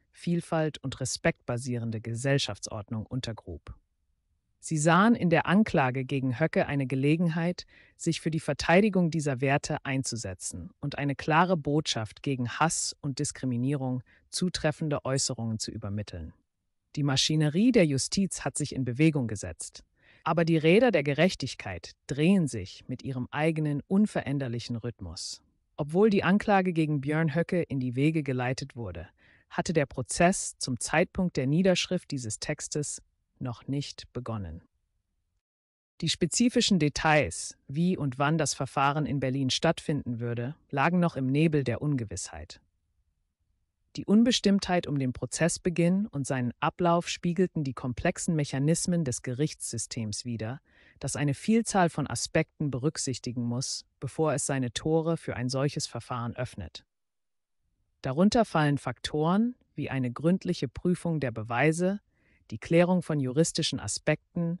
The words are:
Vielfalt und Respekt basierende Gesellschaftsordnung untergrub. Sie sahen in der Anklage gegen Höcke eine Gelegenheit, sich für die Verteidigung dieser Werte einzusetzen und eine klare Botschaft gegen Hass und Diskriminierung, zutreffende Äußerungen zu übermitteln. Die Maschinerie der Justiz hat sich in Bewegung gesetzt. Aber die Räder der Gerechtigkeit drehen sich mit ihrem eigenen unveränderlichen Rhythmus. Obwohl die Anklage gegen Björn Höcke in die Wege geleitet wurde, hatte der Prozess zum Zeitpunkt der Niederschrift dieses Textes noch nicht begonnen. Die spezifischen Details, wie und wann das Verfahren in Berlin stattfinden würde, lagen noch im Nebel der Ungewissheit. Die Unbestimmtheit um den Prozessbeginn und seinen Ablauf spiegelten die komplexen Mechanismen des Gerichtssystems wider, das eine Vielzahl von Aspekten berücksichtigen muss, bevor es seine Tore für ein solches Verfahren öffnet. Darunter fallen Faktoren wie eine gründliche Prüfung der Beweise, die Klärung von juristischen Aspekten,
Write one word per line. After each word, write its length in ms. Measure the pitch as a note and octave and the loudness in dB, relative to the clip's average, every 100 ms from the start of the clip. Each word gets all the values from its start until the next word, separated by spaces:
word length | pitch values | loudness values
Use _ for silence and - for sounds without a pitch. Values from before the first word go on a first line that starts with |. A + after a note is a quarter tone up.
| _ | _
Vielfalt 680 | - - E3+ - E3 D#3 - | -10 -2 -2 0 0 0 -4
und 200 | C3+ - | -10 -6
Respekt 460 | C3 - E3 - - | -6 -2 -2 -2 -6
basierende 560 | A#2+ C3+ A#2+ A2+ A2+ | -6 -4 -4 -4 -6
Gesellschaftsordnung 1040 | A2+ A#2 C3+ C#3 - G2+ - A2+ G2+ A2 - | -6 -4 2 2 0 -6 -8 -10 -6 -8 -4
untergrub. 720 | B2+ A#2+ A2 - D#2 - - _ _ _ _ _ _ _ _ | -6 -6 -10 -10 -12 -12 -18 _ _ _ _ _ _ _ _
Sie 180 | - D#3 | -4 0
sahen 360 | D#3 E3+ A3 | 4 6 6
in 160 | A#3 E3+ | 4 4
der 160 | D#3+ - | 2 4
Anklage 580 | F#3+ A3 E3 C3 C3 | 2 4 2 0 0
gegen 360 | C3 C#3 C3 A#2+ | -2 -2 -2 0
Höcke 260 | D#3+ F#3+ D#3 | 0 0 0
eine 220 | C#3+ C3 | 0 0
Gelegenheit, 800 | C3+ C#3+ E3 F3 E3 E3+ F3 - - - - | 0 2 2 2 0 -2 -4 -10 -20 -20 -6
sich 260 | E3+ D#3 | -4 -2
für 100 | E3 | -2
die 80 | D#3 | -4
Verteidigung 720 | - C#3+ - F3 G#3+ F#3 E3+ | -4 -4 4 6 6 4 2
dieser 280 | D#3+ C#3+ B2 | 2 -2 0
Werte 460 | C3+ C#3+ - D#3 C#3 | 2 0 0 -6 -2
einzusetzen 840 | C3+ - A2+ G2 F#2 - F#2 E2+ - | -4 -2 -6 -8 -10 -10 -10 -14 -8
und 180 | C#3+ - | -8 -4
eine 180 | C#3+ C3+ | -4 -4
klare 420 | - D#3 F3+ F3 | 2 4 4 2
Botschaft 640 | C#3+ D3+ - A#2 G#2+ - | 0 0 0 -4 -6 -6
gegen 260 | C#3+ B2+ A#2+ | -4 -2 -2
Hass 460 | - D#3+ - - - | 0 0 0 -6 -6
und 180 | D3 C3 | -8 -4
Diskriminierung, 800 | D3 - C3 A#2+ B2+ C#3+ C3 B2+ - _ _ | -6 -4 -4 -2 0 -2 -2 -4 -8 _ _
zutreffende 760 | - F3+ - D#3 - D#3 C#3+ B2+ | -4 -4 0 -2 -2 -2 -2 -2
Äußerungen 540 | C3+ - B2 A#2 A2 | -2 -2 -4 -4 -4
zu 100 | - | -6
übermitteln. 640 | A2 G#2 G#2 G2+ E2+ D2+ - _ _ _ _ _ - | -8 -6 -6 -6 -10 -12 -14 _ _ _ _ _ -2
Die 80 | |
Maschinerie 680 | C#3+ C3+ - D#3 D3+ D#3+ B3 | 0 2 2 2 2 2 4
der 140 | A3+ D#3+ | 6 4
Justiz 560 | C3+ - - F#3+ - | 2 -2 -2 -2 -2
hat 160 | C#3+ - | -8 -6
sich 180 | D3 - | -6 -4
in 80 | |
Bewegung 440 | B2 A#2+ D#3+ D3 A#2 | -4 4 4 4 -2
gesetzt. 560 | G#2 F#2 F2 - - - _ _ _ | -4 -8 -12 -14 -16 -20 _ _ _
Aber 220 | D#3+ E3 E3 | -2 2 4
die 120 | D#3+ | 4
Räder 340 | D#3+ G3 B3+ | 6 6 6
der 120 | E3+ | 4
Gerechtigkeit 880 | C#3 C#3 F#3 - B2+ - G2+ F2+ - - - | 2 2 2 2 -8 -8 -10 -10 -12 -20 -8
drehen 400 | C#3+ D#3+ G3 D3+ | 0 4 4 2
sich 360 | A2 F2+ - - | -2 -8 -12 -12
mit 160 | B2+ | -10
ihrem 240 | A#2 B2+ B2 | -6 -6 -6
eigenen 500 | C#3 D#3+ D#3 D3+ C#3+ - | 0 0 0 -2 -2 0
unveränderlichen 880 | G3 G#3+ D#3 - C#3+ C3 A#2 - A#2 | 2 2 0 -4 -4 -2 -6 -6 -6
Rhythmus. 640 | A#2+ - F2 E2 - - _ _ _ - | -6 -8 -12 -10 -12 -14 _ _ _ -10
Obwohl 320 | D3 E3+ G#3+ | -2 4 4
die 140 | G3 | 4
Anklage 500 | D#3+ G3+ - G3 F#3 | 4 2 4 4 4
gegen 280 | E3 D3+ D3+ | 2 0 0
Björn 320 | C3+ D#3 E3 | 0 0 2
Höcke 300 | E3+ E3 F3+ | 0 0 -2
in 160 | - C#3 | -2 -2
die 160 | B2+ A#2+ | -2 0
Wege 260 | D3+ D#3+ | 2 2
geleitet 540 | C#3 B2+ B2 C3 C#3 A#2+ | -2 -2 -2 -4 -6 -10
wurde, 320 | G#2+ F2 F2 _ _ _ _ | -10 -10 -14 _ _ _ _
hatte 240 | - E3+ | -6 0
der 140 | D#3+ C#3 | 0 0
Prozess 720 | - B2 - F3 G3 - - | -4 -6 4 4 4 -4 -8
zum 200 | - B2 | -6 -4
Zeitpunkt 580 | - D#3 F#3 - F3+ - | 0 0 0 0 -2 0
der 100 | C3 | 2
Niederschrift 640 | D#3 F#3+ F3 - F3+ - | 4 4 4 0 -4 -4
dieses 280 | C#3 A2+ - | -6 -6 -8
Textes 640 | - D3+ - D3+ D3 - _ _ _ - | -6 -6 -6 -6 -6 -8 _ _ _ -10
noch 280 | B2+ A#2 - | -10 -10 -6
nicht 440 | C#3 - - - | -6 -6 -12 -14
begonnen. 480 | B2 B2 A2+ F2+ E2+ _ _ _ _ _ _ _ _ _ _ _ _ _ - | -12 -8 -8 -8 -12 _ _ _ _ _ _ _ _ _ _ _ _ _ -6
Die 80 | D#3+ | -4
spezifischen 680 | - E3+ - A#3+ B3 - F#3 | 0 0 2 2 4 4 4
Details, 800 | D3 - D#3+ D3+ F2+ - - - - | 2 2 4 4 4 -4 -12 -14 -10
wie 300 | C#3+ F3 F#3 | -2 0 0
und 200 | C#3+ B2 | -2 0
wann 180 | C#3+ D#3+ | 0 2
das 160 | C#3+ | 0
Verfahren 520 | - C3+ - C#3 D3 D3+ | -2 -4 2 2 2 -2
in 140 | C#3+ | -2
Berlin 300 | C3 C3+ C3 | -2 -2 -2
stattfinden 720 | - D#3+ E3+ - D3 A#2+ A#2 | 0 0 0 -2 -4 -4 -6
würde, 360 | A#2+ A#2 A#2+ D#3 - | -4 -4 -6 -8 -8
lagen 300 | - D3+ F3+ | 0 2 4
noch 160 | E3+ - | 2 0
im 120 | C3 | 0
Nebel 360 | C#3+ D#3+ D3 | 2 4 2
der 180 | B2+ A2 | 0 -2
Ungewissheit. 800 | D3 C3+ G#2+ - - D#2+ D#2 - _ _ _ _ _ _ _ _ _ _ _ _ _ - | 0 -2 -2 -8 -10 -12 -16 -18 _ _ _ _ _ _ _ _ _ _ _ _ _ -8
Die 80 | - | 4
Unbestimmtheit 800 | G#3 A#3+ A3+ G3+ G3 - F3+ - | 6 6 4 4 2 2 0 0
um 100 | C#3+ | -2
den 140 | C3 | 0
Prozessbeginn 960 | - B2 - D#3+ - F#3 E3+ E3+ F#3+ G#3+ | -2 -6 0 0 0 -2 2 2 2 0
und 180 | C#3+ C3 | -4 -2
seinen 280 | C3+ A#2+ - | -2 -2 -2
Ablauf 480 | D3+ - F3 E3+ - | -4 0 2 2 0
spiegelten 560 | - F3 E3+ F#3 D#3+ C3+ | -4 -4 0 0 0 -4
die 80 | |
komplexen 640 | A#2+ B2+ A#2+ E3+ - - D#3 | -4 -6 -2 -2 -2 -2 0
Mechanismen 680 | C#3+ C3+ C#3+ E3+ - E3+ | 0 0 0 0 0 0
des 180 | C#3+ A#2 | -2 -4
Gerichtssystems 1040 | - B2 D3+ - - A#2+ - - G#2+ G#2 | -6 -2 -4 -4 -8 -8 -8 -6 -6 -6
wider, 380 | B2 A2+ A2 C3+ _ _ _ - | -8 -6 -6 -10 _ _ _ -10
das 180 | C#3 - | -6 -2
eine 160 | D3 | -2
Vielzahl 560 | C3+ - A3+ A3 G3+ E3+ | -2 2 2 2 2 2
von 180 | - C#3+ | 2 -4
Aspekten 640 | A#2+ - E3 D#3 - D3+ | -4 0 0 0 -2 -4
berücksichtigen 720 | C3 C#3+ - - A#2+ B2+ A#2+ | 0 -2 -2 -4 -4 -6 -4
muss, 420 | A#2 A#2+ - - - - | -4 -4 -6 -8 -12 -12
bevor 340 | C3+ - D#3 | -10 -2 0
es 120 | C#3+ - | 0 -2
seine 260 | C3+ B2 | -2 -2
Tore 460 | - D#3 D#3+ D#3+ E3 | -4 0 0 2 -2
für 180 | - - | -4 -6
ein 140 | B2 | -4
solches 380 | C3 C#3+ D#3 - | 0 -2 -2 -8
Verfahren 500 | A#2+ - B2 A#2+ - | -10 -8 -6 -6 -6
öffnet. 480 | B2+ - E2+ - _ _ _ _ _ _ _ _ _ _ _ _ | -8 -8 -12 -14 _ _ _ _ _ _ _ _ _ _ _ _
Darunter 440 | C3+ C3+ G3+ B3 G#3+ | -4 4 4 6 2
fallen 320 | E3 D3 C#3+ | 4 4 2
Faktoren 760 | - A#2+ - D3+ D#3+ G3 A#3 B3 _ - | -2 -6 -4 0 2 2 0 -2 _ -8
wie 140 | C#3+ | -4
eine 200 | C3 B2 | -2 -2
gründliche 600 | B2 D#3 F#3 F3+ F3 C3+ | 0 0 2 0 -2 -4
Prüfung 500 | - F3+ F3+ E3+ D#3 | -4 -2 -2 -2 -2
der 120 | C3 | -2
Beweise, 680 | A2+ A2 A#2 D3+ E3 F3+ G#3 _ _ _ _ - | -4 -4 2 2 2 0 -2 _ _ _ _ -14
die 100 | A2+ | -12
Klärung 420 | - E3+ F3 F3+ | 2 4 6 4
von 180 | - D3+ | 2 0
juristischen 600 | C3 B2+ E3+ - D3+ A2+ | 0 2 2 0 -2 -4
Aspekten, 800 | G#2 - - D3+ _ F3 E3+ F3 | -6 -4 0 -2 _ -4 -4 -4